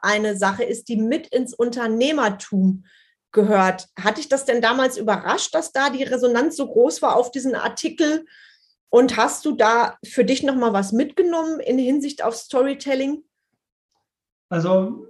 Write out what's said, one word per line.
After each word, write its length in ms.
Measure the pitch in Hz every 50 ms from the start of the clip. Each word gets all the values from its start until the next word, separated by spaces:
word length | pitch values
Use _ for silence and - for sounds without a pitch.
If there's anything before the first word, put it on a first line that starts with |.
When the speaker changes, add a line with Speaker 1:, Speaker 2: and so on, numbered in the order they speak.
Speaker 1:
eine 340 | - 196 208 214 214 214 208
Sache 280 | 190 202 196 196 - 240
ist, 260 | - 233 226 - -
die 80 | 240 214
mit 280 | 220 226 277 320 - -
ins 260 | - 254 254 254 -
Unternehmertum 1300 | - 240 240 233 247 240 226 220 226 254 294 311 294 240 208 196 - - - 208 190 190 190 190 185 - _ _ _ _ _ _ _ _ _
gehört. 560 | - 214 202 208 214 196 185 185 185 - - - _ -
Hat 200 | 180 214 220 320
dich 100 | 294 -
das 160 | 269 269 269
denn 160 | - 233 240
damals 380 | 226 226 247 262 262 254 254 -
überrascht, 560 | 220 214 202 190 - - 233 403 - - -
dass 180 | 320 320 -
da 160 | - 269 277 285
die 160 | 240 254 262
Resonanz 500 | - 254 240 247 247 240 233 277 320 311
so 120 | - 277
groß 340 | - - 214 247 302 320 -
war 160 | 311 254 -
auf 140 | 254 247 247
diesen 240 | - 277 247 269 233
Artikel? 720 | - - 226 226 - - 320 330 - 320 302 311 320 320 - - - - _ _ _ _ _ _ _ _ _
Und 280 | - 240 262 262 233
hast 280 | 214 226 285 - - -
du 60 | 302
da 440 | 233 - 220 214 226 233 233 - - - -
für 200 | - - 262 226
dich 200 | 190 269 262 -
nochmal 280 | 277 262 254 240 226
was 200 | 202 196 196 190
mitgenommen 640 | 214 233 302 302 - - 359 349 339 330 320 320 320 285
in 180 | - - 254
Hinsicht 460 | 262 254 247 277 294 269 285 - -
auf 140 | - 240 233
Storytelling? 880 | - - - - 254 262 277 277 277 - 277 269 262 269 277 294 302 - _ _ _ _ _ _ _ _ _ _ _ _ _ _ _ _ _ _ _ _ _ _ _ _ _
Speaker 2:
Also, 600 | 180 170 160 180 185 190 190 214 262 - 440